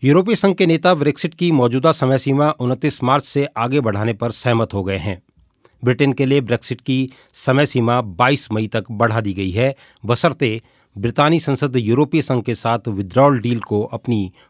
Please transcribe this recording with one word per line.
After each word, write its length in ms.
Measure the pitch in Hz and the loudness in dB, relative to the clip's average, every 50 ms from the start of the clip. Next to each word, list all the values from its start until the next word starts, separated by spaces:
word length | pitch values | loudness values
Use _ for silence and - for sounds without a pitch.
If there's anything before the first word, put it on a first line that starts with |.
| - | 4
यूरोपीय 300 | 131 143 175 190 202 233 | 4 4 4 4 2 0
संघ 220 | 180 - 196 190 | 2 2 0 2
के 100 | - 196 | 2 2
नेता 280 | 165 165 160 - 180 185 | 2 2 2 4 2 2
ब्रेक्सिट 400 | 156 139 151 147 - - 170 - | 4 2 0 -2 -2 -4 -8 -4
की 180 | - 175 175 160 | -2 0 2 2
मौजूदा 400 | 139 123 120 117 131 127 160 156 | 4 2 2 2 2 2 2 2
समय 260 | - - 127 131 131 | 2 2 0 0 0
सीमा 320 | - 139 135 139 147 151 | 0 0 0 2 0 0
उनतीस 520 | 156 _ 127 123 131 127 - 151 135 - - | 0 _ -2 -2 -2 -2 -2 -4 -4 -2 0
मार्च 220 | 123 131 147 - | 0 0 0 0
से 220 | - - 143 139 143 _ | -2 -4 -4 -4 -4 _
आगे 240 | 113 117 123 131 147 | -4 -4 -2 0 0
बढ़ाने 320 | 131 110 101 101 107 113 113 | 0 0 -2 -2 -2 -2 -4
पर 180 | 104 - 120 | -4 -6 -6
सहमत 440 | 113 - - 127 120 117 113 101 - | -6 -4 -2 0 0 0 0 -2 -2
हो 100 | 101 92 | -6 -4
गए 140 | 92 98 95 | -4 -4 -4
हैं। 240 | - 107 95 92 _ _ _ _ _ _ _ _ _ _ _ _ - | -4 -6 -8 -8 _ _ _ _ _ _ _ _ _ _ _ _ 0
ब्रिटेन 280 | 120 123 110 139 139 131 | 0 0 2 2 0 2
के 140 | - 143 | 0 0
लिए 140 | 127 139 143 | 0 2 0
ब्रेक्सिट 400 | 131 104 120 117 - - 127 - | 0 0 -4 -4 -4 -6 -10 -10
की 300 | _ - 131 131 131 131 - _ _ _ _ | _ -2 -2 -2 -2 -4 -8 _ _ _ _
समय 340 | - - - 131 135 147 | -8 -2 0 2 2 2
सीमा 340 | 147 - 131 117 113 120 123 | 0 0 0 0 2 0 0
बाईस 520 | 120 104 90 82 123 131 143 143 - - 107 | -2 -4 -2 0 2 2 2 0 -2 -4 -4
मई 140 | 107 110 | -4 -4
तक 180 | 104 - 117 107 - | -2 -4 -6 -6 -6
बढ़ा 300 | 117 104 117 117 107 113 | -4 0 0 0 0 0
दी 120 | 113 104 95 | -4 -4 -4
गई 180 | 95 98 95 | -4 -4 -4
है, 240 | 87 104 120 135 135 _ - - _ _ - | -2 0 -2 -2 -2 _ -16 -20 _ _ -2
बशर्ते 580 | 98 120 - - 170 139 - 151 120 107 113 _ _ _ _ _ _ _ 101 | -2 -2 0 2 -2 0 0 -2 -4 -4 -4 _ _ _ _ _ _ _ -6
ब्रितानी 420 | 98 117 117 - 147 151 165 165 | -6 -4 0 2 2 2 2 2
संसद 360 | - - 139 131 - 139 123 | 2 0 -2 0 -2 -2 -2
यूरोपीय 460 | 131 117 104 113 127 151 - - 160 143 | -2 0 2 2 2 2 2 0 -2 -2
संघ 220 | - 135 123 - | 0 -2 -2 -2
के 100 | - 117 | -4 -6
साथ 340 | - - 117 117 117 - - | -4 -2 -2 -2 -2 -2 -6
विथड्रॉल 520 | 107 95 101 95 87 123 135 143 139 123 | -6 -6 -6 -2 2 4 4 4 4 2
डील 200 | 104 120 120 117 | 0 -2 -4 -4
को 220 | 107 - 107 104 107 | -4 -4 -2 -2 -2
अपनी 500 | - - 110 _ - 120 110 98 92 - _ _ _ | -4 -6 -10 _ -2 -2 -2 -2 -4 -8 _ _ _